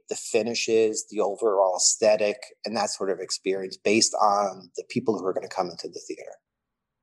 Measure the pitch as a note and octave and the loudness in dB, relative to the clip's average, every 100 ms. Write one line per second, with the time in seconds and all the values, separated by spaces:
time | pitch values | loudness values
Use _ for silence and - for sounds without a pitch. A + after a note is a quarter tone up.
0 | _ - - A2+ A2 A#2 - A2+ A2 A2+ | _ -12 -2 0 0 -4 2 4 4 0
1 | - G#2 G2 G2 A2+ G2 F#2+ F2+ - - | -6 -2 -2 0 0 4 2 4 0 4
2 | A2 G#2+ G#2 - - - - A2 G#2 - | 4 4 2 -2 -10 -12 -6 -2 -2 -2
3 | G2 F2+ F#2 - F#2+ F#2+ F#2+ - G#2 A2 | -4 -4 -4 -4 -2 -2 -4 -4 2 4
4 | A2 - G#2+ G2+ G2+ F#2+ F2+ - - - | 2 4 4 4 0 -4 -14 -14 -8 -4
5 | F2 F#2+ F#2 F2+ - - F2+ F2 - E2+ | -2 -2 -2 -4 -6 -6 -6 -6 -14 -14
6 | - - - - _ _ _ _ _ _ | -14 -14 -14 -20 _ _ _ _ _ _